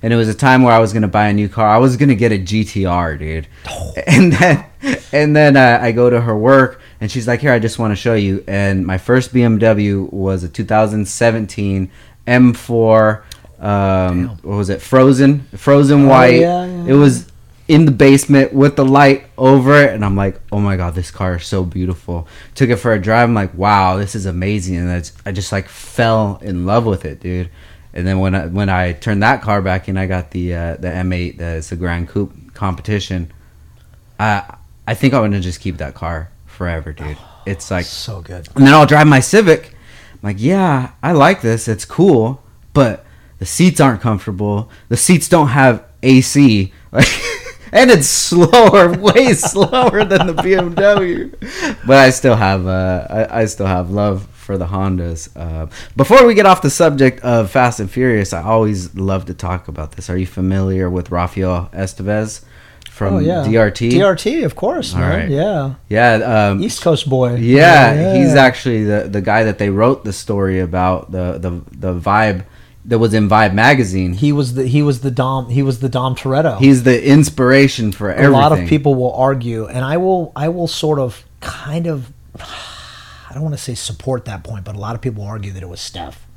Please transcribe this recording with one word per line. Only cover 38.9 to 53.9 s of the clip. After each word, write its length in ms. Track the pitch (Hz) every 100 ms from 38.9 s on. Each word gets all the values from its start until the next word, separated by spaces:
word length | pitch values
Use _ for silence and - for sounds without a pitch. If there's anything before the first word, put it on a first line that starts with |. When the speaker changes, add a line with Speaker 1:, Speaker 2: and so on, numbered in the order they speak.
| 151 151
Speaker 1:
my 120 | 139
Civic. 560 | 127 202 202 156 - - - - -
I'm 60 | - 104
like, 80 | 98
"Yeah, 500 | 120 196 185 139 127 -
I 100 | 139
like 280 | 170 147 196
this. 260 | 117 113 -
It's 180 | 107 -
cool, 560 | - 190 139 110 135 _ _ _
but 320 | - 123 101 - - _ -
the 60 | -
seats 340 | - 180 175
aren't 220 | 143 120
comfortable. 680 | 120 104 - 92 104 104 117 - _
The 80 | 117
seats 320 | - 175 -
don't 200 | 170 147
have 340 | 135 131 110 - -
A 180 | 127 131
C." 520 | 131 143 143 107 95 -
<laughs> 60 | -
Like, 160 | - 127 - - - - - -
and 200 | - 254
it's 160 | 208 135
slower, 840 | - - 175 170 247 220 202 175
<laughs> 40 | 180
way 360 | 208 220 262
slower 680 | 196 - 196 190 254 247 202 208
than 220 | 190 185
the 60 | 160
B 140 | 180 190
M 180 | 175 170
W. 560 | 202 202 185 170 - - - - 311 226 110
But 120 | 135
I 120 | 131
still 260 | 127 135 113
have, 300 | 98 98 92
uh, 400 | 92 92 92 -
I, 320 | 104 113 117
I 40 | 110
still 220 | - 95
have 220 | 90 87